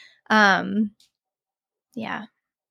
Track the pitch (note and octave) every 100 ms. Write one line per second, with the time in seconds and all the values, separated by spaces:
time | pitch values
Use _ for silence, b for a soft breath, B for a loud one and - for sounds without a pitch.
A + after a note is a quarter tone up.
0 | b b - G#3+ G3+ F3+ F#3 G3+ G#3+ -
1 | _ _ _ _ _ _ _ _ _ A#3+
2 | G#3+ G#3 G#3+ _ _ _ _